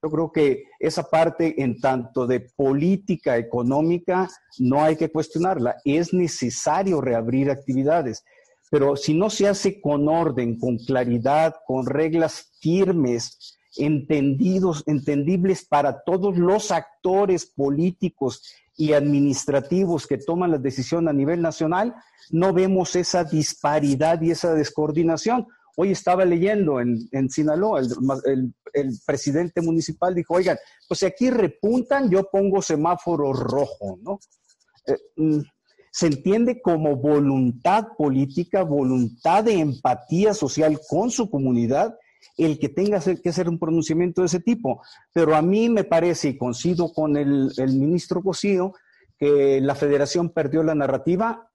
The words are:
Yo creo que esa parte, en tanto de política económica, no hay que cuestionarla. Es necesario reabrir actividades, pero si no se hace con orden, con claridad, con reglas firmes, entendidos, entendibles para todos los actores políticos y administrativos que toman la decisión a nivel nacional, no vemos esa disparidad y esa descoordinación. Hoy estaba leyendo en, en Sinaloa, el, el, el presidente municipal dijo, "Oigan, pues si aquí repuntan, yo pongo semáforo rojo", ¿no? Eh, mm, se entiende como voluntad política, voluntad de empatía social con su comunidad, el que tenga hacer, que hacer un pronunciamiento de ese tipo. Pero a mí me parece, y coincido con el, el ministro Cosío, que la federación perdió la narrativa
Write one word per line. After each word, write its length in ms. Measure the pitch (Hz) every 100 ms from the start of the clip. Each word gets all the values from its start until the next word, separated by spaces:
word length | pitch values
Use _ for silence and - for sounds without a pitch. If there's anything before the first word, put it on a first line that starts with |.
Yo 80 | 156
creo 220 | 156 160
que 320 | 160 147 127 - _
esa 220 | 156 156
parte, 600 | 151 160 165 156 165 156
en 160 | 131 113
tanto 480 | 135 131 120 - 123
de 220 | 127 - -
política 800 | 139 139 170 196 - 170 - 120
económica, 920 | 113 123 120 139 160 175 170 185 185 - _ -
no 240 | 127 139
hay 140 | 156 160
que 160 | 160
cuestionarla. 640 | 160 151 160 175 151 123 -
Es 300 | 143 147 170
necesario 880 | 185 170 - 120 113 - 160 196 160
reabrir 480 | 127 117 113 131 139
actividades, 760 | 135 - 131 135 170 135 110 _ _ _ _ _
pero 260 | 147 139 139
si 160 | -
no 160 | 156 208
se 180 | - 202
hace 320 | 196 202 196
con 300 | 147 147 147
orden, 500 | 165 165 123 120 117
con 200 | 123 117
claridad, 760 | - 131 123 120 120 147 160 160 -
con 180 | 131
reglas 680 | 127 139 160 165 160 - - _
firmes, 1000 | 156 175 190 175 127 120 117 - - _ _ -
entendidos, 1040 | 147 147 131 151 139 135 180 185 185 151 -
entendibles 800 | 147 139 143 143 185 185 185 -
para 360 | 143 143 -
todos 360 | - 180 202 175
los 320 | 175 208 208
actores 760 | 170 - _ 185 190 202 180
políticos 960 | - - 139 143 175 180 180 _ 131 120 - - _
y 200 | - 151
administrativos 1120 | 147 143 143 143 131 - 139 135 180 190 165 -
que 120 | 139
toman 320 | - 170 180
la 80 | 151
decisión 480 | 131 135 123 170 165
a 40 |
nivel 300 | 143 139 175
nacional, 520 | 165 151 160 180 233 233 _ _ -
no 220 | 160 190
vemos 440 | 180 185 185 175 180
esa 280 | 175 180
disparidad 960 | 160 156 151 - 143 151 147 135 156 165
y 80 | 160
esa 240 | 160 175
descoordinación. 920 | 160 147 - 151 151 165 160 220 247 226 _ _ -
Hoy 140 | 190
estaba 340 | 185 - 185
leyendo 560 | 185 170 190 214 175 135
en, 280 | 120 113 117
en 180 | 135 135
Sinaloa, 500 | 143 151 156 208 185
el, 80 | 127 - 131 135
el, 300 | 131 135 127 - -
el 260 | 143 139 113 -
presidente 540 | 139 - 143 175 175
municipal 540 | 165 165 - 156 175
dijo, 200 | 180 165
"Oigan, 220 | 175 185 156 - _ _
pues 140 | 165
si 60 | 190
aquí 240 | 185 247
repuntan, 800 | 247 190 - 202 247 240 277 262
yo 180 | 185 196
pongo 320 | 196 196 190
semáforo 720 | 185 156 160 175 - 165 143
rojo", 640 | 135 - 135 135 - 101 92
¿no? 180 | 120 196 _ _ _ _ _ _ -
Eh, 120 | 135 - -
mm, 240 | 156 151 147 _ _ _ _
se 160 | - 170
entiende 560 | 139 185 208 240 247
como 340 | - 165 156 139
voluntad 920 | 143 147 143 135 127 120 170 202 220 -
política, 640 | 147 131 135 135 175 196
voluntad 840 | 175 143 131 127 117 - 160 185
de 100 | 220
empatía 800 | 202 151 131 131 123 - 165 214
social 480 | 202 139 - 156 151 -
con 220 | 147 240
su 200 | 240 220
comunidad, 640 | 139 131 123 117 135 214 - _ _ _ -
el 220 | 165 147
que 100 | 147
tenga 300 | 139 202 202
hacer, 220 | 190 180
que 80 | 175
hacer 200 | 160 175
un 100 | 170
pronunciamiento 640 | 160 165 156 160 180 175
de 40 | 185
ese 140 | 180
tipo. 420 | 180 233 139 - - - _
Pero 220 | - 160
a 80 | 156
mí 260 | 165 202 233
me 160 | 220
parece, 440 | 220 170 175 160 147
y 100 | 131
coincido 540 | 123 120 170 175 165
con 240 | - 156 147
el, 360 | 139 143 135 -
el 180 | 131
ministro 480 | 135 143 175 - 175
Cosío, 500 | 190 170 202 190 185 - _ _ _ _
que 420 | 147 143 139 135
la 140 | 135
federación 560 | 139 147 143 139 175 170
perdió 320 | 165 143 156
la 120 | 160
narrativa 720 | 156 139 135 - 180 226 233 -